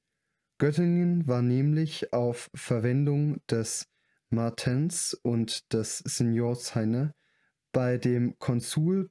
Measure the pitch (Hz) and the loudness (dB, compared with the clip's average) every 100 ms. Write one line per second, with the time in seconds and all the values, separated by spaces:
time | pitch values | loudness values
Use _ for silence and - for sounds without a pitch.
0 | _ _ _ _ _ - 143 151 175 175 | _ _ _ _ _ 0 0 2 2 2
1 | 175 175 147 123 123 127 143 151 160 - | 2 2 2 2 2 2 2 2 -2 -4
2 | - 123 120 120 - - - 120 117 131 | -4 0 0 -2 -8 -14 -2 0 2 2
3 | 143 143 151 147 - 113 110 - - _ | 2 2 0 -2 -2 -2 -2 -6 -10 _
4 | _ _ _ 113 117 117 - 127 160 170 | _ _ _ -2 -2 -2 -2 0 0 -2
5 | - - - 117 110 - - 113 110 - | -6 -4 -2 0 -2 -6 -4 -2 -2 -6
6 | - - 120 113 120 123 - 120 110 120 | -6 -2 0 2 0 -2 -4 -2 0 0
7 | 147 - _ _ _ _ _ 131 123 123 | -2 -6 _ _ _ _ _ 0 2 2
8 | 127 123 120 - - 120 123 - 160 190 | 2 2 0 0 0 0 0 0 2 2
9 | 190 | -2